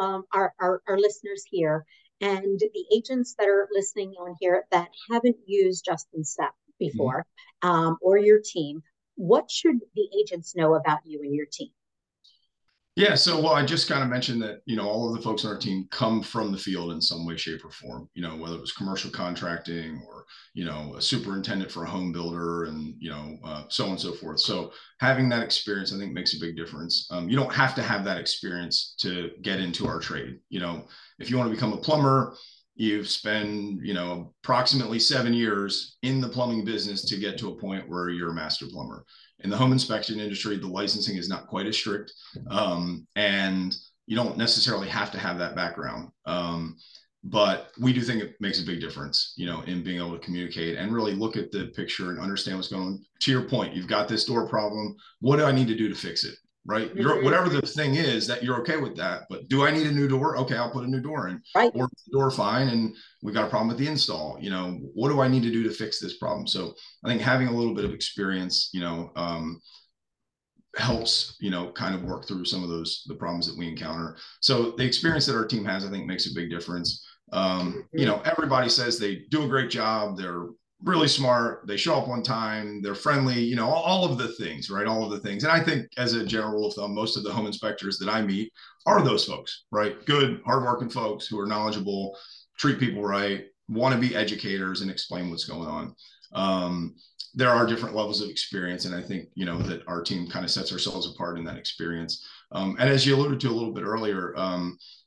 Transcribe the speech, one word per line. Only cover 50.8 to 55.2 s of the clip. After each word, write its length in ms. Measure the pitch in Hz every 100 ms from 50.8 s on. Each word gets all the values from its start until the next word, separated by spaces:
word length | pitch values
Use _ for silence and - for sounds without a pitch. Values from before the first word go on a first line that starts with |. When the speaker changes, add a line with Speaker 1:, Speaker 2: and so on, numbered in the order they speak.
| 101
Speaker 2:
really 200 | 117 107
look 220 | 98 110 110
at 140 | -
the 160 | 101 87 -
picture 340 | 90 - 90
and 80 | 80
understand 380 | 98 98 104 92
what's 120 | 90
going 140 | 95
on. 220 | 92 98 - -
To 100 | -
your 120 | 131
point, 320 | 123 120 92 92
you've 120 | 90
got 200 | 104 104
this 180 | 110 -
door 220 | 117 104
problem. 480 | 110 104 107 107 101 -
What 180 | -